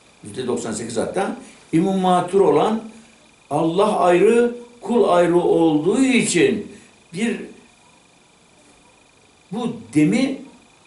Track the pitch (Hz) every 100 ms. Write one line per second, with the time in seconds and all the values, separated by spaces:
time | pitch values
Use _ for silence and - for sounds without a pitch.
0 | _ _ 104 131 123 117 117 107 113 110
1 | - 180 214 - - - - 160 190 190
2 | 185 180 175 196 175 147 208 220 - -
3 | - _ _ _ _ 143 165 175 214 -
4 | 180 175 208 233 240 - - - - 233
5 | 180 175 175 175 - 165 165 151 156 240
6 | 262 233 - 170 135 107 - - - _
7 | _ 165 233 - - - - _ _ _
8 | _ _ _ _ _ _ _ _ _ _
9 | _ _ _ _ _ 208 233 - - 147
10 | 156 226 269 - - - _ _